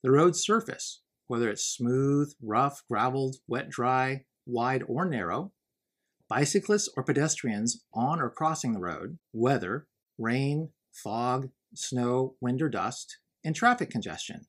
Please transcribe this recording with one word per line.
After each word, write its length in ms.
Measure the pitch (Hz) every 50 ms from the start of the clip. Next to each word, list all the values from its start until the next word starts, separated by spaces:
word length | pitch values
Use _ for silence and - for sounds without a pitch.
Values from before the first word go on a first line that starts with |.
| -
the 80 | 127
road 260 | 135 143 160 180 170
surface, 640 | - - - 208 226 220 - - - - - - - _ _ _ _ _
whether 220 | _ 123 117 120 110
it's 160 | 101 - -
smooth, 720 | - - - 127 120 127 131 139 139 143 143 147 143 - _ 127
rough, 400 | 110 107 113 135 143 143 - -
graveled, 500 | _ 120 104 113 127 127 135 135 131 127 - _ -
wet, 220 | 120 120 - -
dry, 560 | - - 120 123 131 131 131 131 135 135 - _ _ _ _
wide, 380 | - 123 117 117 127 131 131 -
or 200 | - 113 143 180
narrow, 460 | 185 151 113 92 85 90 123 180 196 _ _ _ _ _ _ _ _ _ _ _ _ _ _ _ _
bicyclists 640 | 110 117 147 147 - 196 190 - 208 208 208 - - -
or 40 | 131
pedestrians 800 | - 135 139 147 156 - - - 127 107 104 110 117 - - _ _ -
on 260 | 110 123 135 156 170
or 80 | 139 113
crossing 460 | - - 160 160 160 - - 127 113
the 40 | 101
road, 380 | 90 87 80 78 85 107 165 165 _ _ -
weather, 540 | 113 117 127 139 110 92 90 107 143 151 _ _ _ _ _ _ -
rain, 500 | 117 113 120 131 135 139 147 151 160 156 _ _ _ _ _
fog, 560 | - - 104 104 117 120 123 127 131 135 131 _ _ _ _ -
snow, 600 | - - - - 123 123 123 123 127 131 131 - _ -
wind, 180 | 123 123 123
or 80 | 160 156
dust, 520 | - 95 90 110 127 - - - - - _ _ _ _ _
and 140 | 156 156
traffic 320 | - - 240 247 240 185 139
congestion. 540 | - 117 101 98 78 - - - - - -